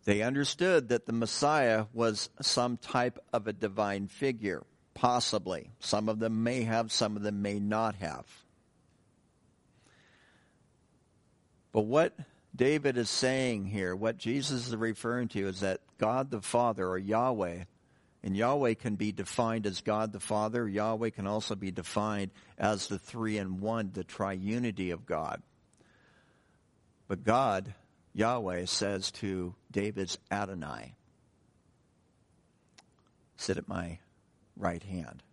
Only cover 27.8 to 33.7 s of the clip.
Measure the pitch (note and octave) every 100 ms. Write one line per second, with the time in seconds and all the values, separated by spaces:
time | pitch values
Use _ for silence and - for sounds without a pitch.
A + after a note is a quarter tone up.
27.8 | _ _ _ - A2 B2 G2 F2+ F#2 -
28.8 | G2+ G2 - - G2+ F#2 F2+ F2+ _ G2
29.8 | G#2 F#2+ F#2 - _ G2+ G2 F#2 C#2+ A1+
30.8 | A#1+ - _ _ _ _ _ _ _ _
31.8 | _ _ _ _ _ _ _ _ _ -
32.8 | _ _ _ _ _ - - F#2+ -